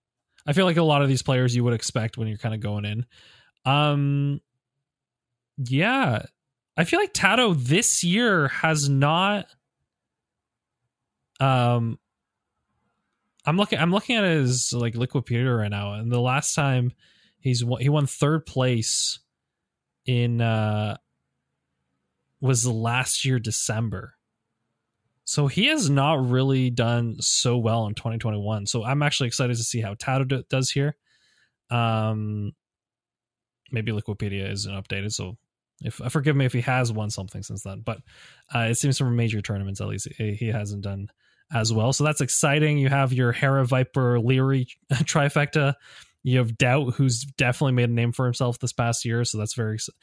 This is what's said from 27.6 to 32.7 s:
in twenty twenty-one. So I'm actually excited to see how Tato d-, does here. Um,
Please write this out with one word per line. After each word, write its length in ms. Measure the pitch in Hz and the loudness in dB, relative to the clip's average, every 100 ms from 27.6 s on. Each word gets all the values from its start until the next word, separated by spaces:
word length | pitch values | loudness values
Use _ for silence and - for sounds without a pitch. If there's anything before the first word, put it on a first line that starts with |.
| 110 113 107 | 0 0 -2
in 80 | |
twenty 240 | 107 117 113 | -4 -6 -4
twenty-one. 480 | 113 107 101 110 101 | -4 -4 -4 -4 -4
So 180 | 120 | -4
I'm 180 | 110 143 | -2 0
actually 260 | 143 - 123 | 0 0 -2
excited 280 | - 127 117 | -2 -2 -2
to 60 | |
see 180 | 113 120 | -4 -4
how 140 | 110 | -6
Tato 300 | 101 - 131 | -6 -2 -2
d-, 200 | 131 135 - | 0 -2 -2
does 200 | 135 135 | -2 0
here. 260 | 143 143 - _ _ _ _ _ _ _ | 0 -2 -4 _ _ _ _ _ _ _
Um, 840 | 120 117 113 110 110 107 107 104 - _ | 0 0 0 0 -2 -4 -4 -6 -8 _